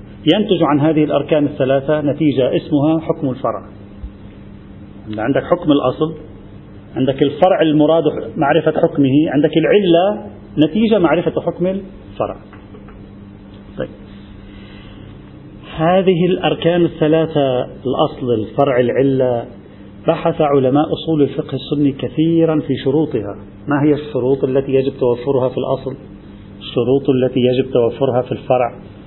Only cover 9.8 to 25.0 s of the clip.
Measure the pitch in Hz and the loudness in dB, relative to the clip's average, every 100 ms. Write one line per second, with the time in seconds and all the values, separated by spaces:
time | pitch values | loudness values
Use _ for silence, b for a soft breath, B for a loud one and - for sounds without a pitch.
9.8 | 190 170 190 214 - - - - 151 214 | 4 4 2 -2 -8 -16 -10 0 0 2
10.8 | 220 214 214 160 165 - - 165 180 196 | 2 4 4 2 0 -2 -4 -4 -4 -4
11.8 | 190 - - - 101 98 - - - - | -8 -16 -20 -8 -6 -6 -14 -20 -20 -20
12.8 | - - - - - - - - - - | -20 -20 -20 -18 -20 -20 -20 -20 -18 -10
13.8 | - - - - - - B B 98 101 | -10 -10 -18 -18 -18 -18 B B -18 -18
14.8 | B B B - - - - - - - | B B B -18 -20 -20 -20 -20 -14 -2
15.8 | 160 190 185 175 180 - 151 151 165 175 | 2 4 4 4 2 2 0 0 2 2
16.8 | 170 - 151 160 160 156 139 123 - - | 2 2 2 4 2 2 2 0 -2 -6
17.8 | 127 143 156 - 127 113 104 - 143 123 | -4 0 0 0 -2 -2 -2 0 2 4
18.8 | 120 117 139 131 127 120 113 - B B | 2 2 2 2 0 0 -4 -14 B B
19.8 | B - - 160 170 160 151 143 127 143 | B -6 -2 0 0 0 2 4 4 2
20.8 | 156 160 - 160 139 135 - 135 - 147 | 0 -2 -2 2 2 0 -6 -8 -4 0
21.8 | 143 135 117 147 160 165 165 156 139 127 | 0 0 -6 0 2 4 2 2 -2 -2
22.8 | 135 143 147 123 101 98 - - - 143 | 0 0 0 -2 -4 -10 -16 -16 -4 0
23.8 | 147 139 - 131 123 135 135 131 135 135 | 2 2 0 -2 0 0 2 0 2 2
24.8 | 135 - | 2 0